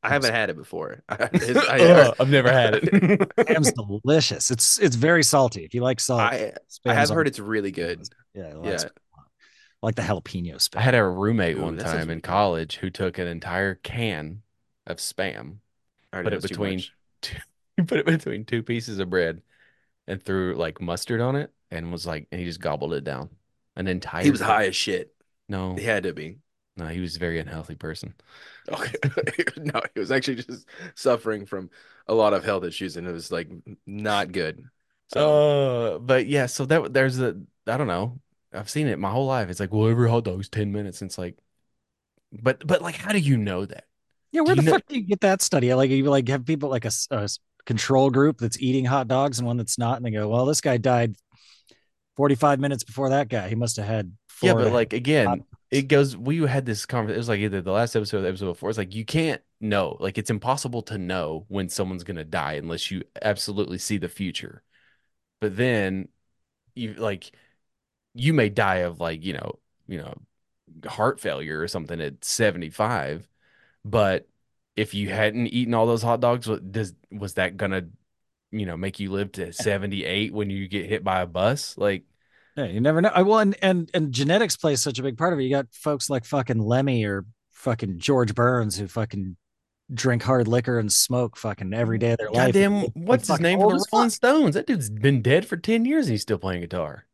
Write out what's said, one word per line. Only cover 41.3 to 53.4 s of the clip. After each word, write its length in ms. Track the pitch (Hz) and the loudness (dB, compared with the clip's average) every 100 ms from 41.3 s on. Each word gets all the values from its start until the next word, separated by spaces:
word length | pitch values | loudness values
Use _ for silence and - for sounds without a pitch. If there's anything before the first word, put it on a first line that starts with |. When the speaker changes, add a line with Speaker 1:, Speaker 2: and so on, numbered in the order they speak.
| 85 _ _ _ _ _ _ _ _ _ | -10 _ _ _ _ _ _ _ _ _
Speaker 2:
but, 340 | 107 120 131 156 | -2 -2 -2 2
but, 160 | 180 | 0
like, 140 | 170 160 | 0 -8
how 160 | - | 0
do 80 | 208 | 2
you 180 | 147 127 | 4 2
know 280 | 101 90 98 | 2 -2 -6
that? 200 | - - _ _ _ _ | -10 -20 _ _ _ _
Speaker 3:
Yeah, 100 | 311 311 | 0 4
Speaker 2:
Do 60 | |
Speaker 3:
where 40 | 381 | 6
Speaker 2:
you 60 | |
Speaker 3:
the 20 | |
Speaker 2:
know 100 | 151 | 6
Speaker 3:
fuck 100 | 403 - | 4 2
do 80 | 277 | -6
you 60 | |
get 180 | 185 202 | -2 2
that 200 | 202 190 | 4 4
study? 320 | - 156 123 | 2 2 4
Like, 180 | 127 135 | 4 4
you, 140 | 135 139 | 4 4
like, 180 | 139 120 | 4 2
have 160 | 139 123 | -2 0
people, 240 | 156 143 | -2 -2
like, 160 | 127 117 | -2 -2
a 20 | |
s-, 200 | - - | -4 -4
a 100 | 123 | -4
s-, 160 | 101 - _ _ - | -4 -6 _ _ -4
control 440 | 113 - 135 135 | -2 4 6 6
group 300 | 131 147 151 | 6 4 4
that's 200 | 113 - | -4 -2
eating 240 | 127 131 127 | 0 0 2
hot 220 | 135 120 | 0 2
dogs 320 | 127 143 123 | 2 2 0
and 80 | 120 | -2
one 100 | 123 | -2
that's 200 | 113 - | -4 -2
not, 200 | 117 127 | -2 -2
and 80 | 120 | -2
they 60 | |
go, 160 | 107 104 | -2 0
"Well, 180 | 117 127 | 2 2
this 160 | 151 | 2
guy 160 | 151 123 | 2 2
died 380 | 127 123 117 104 _ _ _ _ _ _ _ _ _ - | 4 4 2 -2 _ _ _ _ _ _ _ _ _ 0
forty-five 440 | 143 135 147 139 | 2 4 4 4
minutes 240 | 139 135 | 0 -4
before 260 | - 110 135 | -8 -4 0
that 200 | 135 131 | 2 0
guy. 200 | 117 | -4